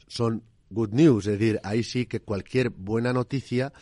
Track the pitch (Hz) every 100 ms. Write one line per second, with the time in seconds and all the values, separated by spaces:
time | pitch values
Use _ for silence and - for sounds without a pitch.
0 | - - 117 113 - _ - 101 110 113
1 | 160 113 98 101 110 107 95 110 113 123
2 | 120 113 - 101 - 127 120 92 95 113
3 | 120 127 123 139 - 123 131 -